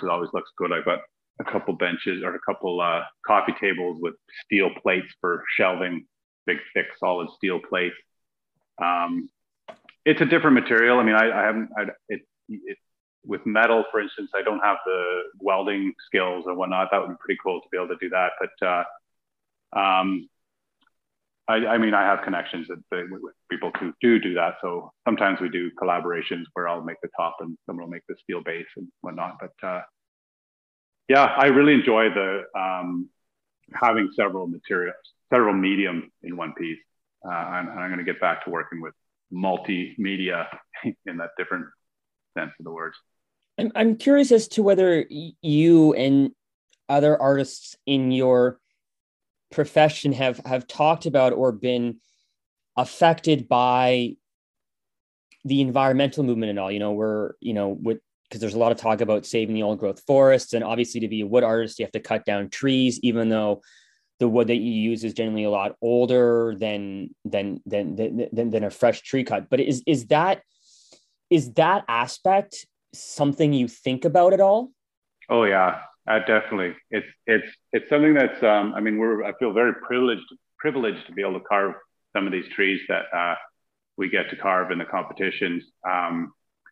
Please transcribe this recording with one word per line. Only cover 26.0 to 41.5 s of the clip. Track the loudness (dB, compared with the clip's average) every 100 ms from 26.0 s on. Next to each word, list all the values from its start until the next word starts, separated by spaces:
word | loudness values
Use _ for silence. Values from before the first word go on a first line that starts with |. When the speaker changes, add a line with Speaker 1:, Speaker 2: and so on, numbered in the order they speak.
| -2 -6 -6 -10 -10
Speaker 1:
where | -8 -6
I'll | -6
make | -8 -12
the | -12 -6
top | -6 -6
and | -12 -14
someone | -14 -14 -14
will |
make | -14 -14
the | -16
steel | -10 -10
base | -8 -10 -12 -18
and | -20 _
whatnot. | -14 -10 -10 -12
But, | -18 _ -10
uh, | -10 -12 _ _ _ _ _ _ _ _ _ _ _ 2
yeah, | 4
I | 4 4 4
really | 6 6
enjoy | 6 4 2 2
the, | 0 -2 -4 -8 -8
um, | -6 -6 -6 -8 -10 _ _ _ _ _ _
having | -2 0 2 0 0
several | -2 -2 -8
materials, | -10 -6 -4 -4 -8 _ _ _
several | 2 4
medium | 2 0 0 -2 -4 -10 _
in | -14 -10
one | -10
piece. | -8 -10 -10 _ _ _ _
Uh, | -10
and, | -8 -6 -8 -8
and | -8
I'm | -8
gonna | -6
get | -6 -2
back | -2 -2
to | -6
working | -8 -8 -10
with | -14 -18 _ _ _
multimedia | -6 -4 -4 -4 -6 -6 -8 -6 -4 -4 -4 -6 -12 _ -12
<laughs> | -10 -10 -12
in | -12
that | -10 -10
different | -8